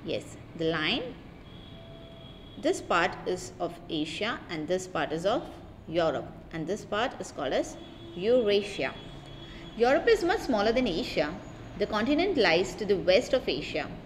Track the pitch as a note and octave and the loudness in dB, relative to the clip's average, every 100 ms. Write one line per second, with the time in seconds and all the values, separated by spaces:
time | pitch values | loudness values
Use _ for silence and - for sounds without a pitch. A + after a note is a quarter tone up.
0 | F#3+ A#2 - - - - D#3+ E3 D#3 B3+ | -2 -4 -6 -16 -14 -2 0 2 0 0
1 | B4 - - - - - - - - - | -4 -10 -16 -18 -18 -18 -16 -16 -16 -16
2 | - - - - - - D4+ F#4 - F3+ | -16 -16 -18 -18 -16 0 2 2 2 4
3 | F3+ - - F3+ - - E3+ - - D#3+ | 4 0 -4 -4 -4 -6 -6 -6 -6 -4
4 | D#3 - G#3 C#4+ - E3 D#3 F#3 F#3 E3+ | -2 -2 -2 -4 -6 -6 0 -2 0 -2
5 | C#3+ D#3+ F#3 C4 - - - - - D#3+ | -2 0 2 0 -2 -14 -16 -16 -2 2
6 | D#3+ B2+ A2+ - - E3 D3+ G#3 - G#3 | 2 2 -4 -12 -10 -8 -4 -4 -2 -2
7 | B3+ - F#3 - C#3 G3+ E4 - - - | -2 -2 -10 -4 0 0 0 -6 -14 -16
8 | - F3+ G3+ B3+ G#3 G#3 G3+ - C3 - | -12 -2 4 4 6 2 2 -4 -4 -4
9 | - - - - - - - - A#3 D4+ | -14 -14 -14 -14 -14 -14 -12 2 4 6
10 | G4 A4 F4 G#4 - A3 G#3 A#3+ B3 E3 | 6 6 6 2 2 4 4 4 2 0
11 | - - D3+ F#3 - - - - G#3 G#3+ | 0 0 0 -2 -10 -14 -12 -2 0 2
12 | A#3 D4+ F#4+ D#4+ F#3 E3 F#3+ - G3 G3 | 2 4 4 6 6 6 4 -2 2 2
13 | E3 F#3+ B3+ C4 B3 C#3+ - D#3 C3+ - | 6 6 6 2 2 -2 -2 -4 -4 -10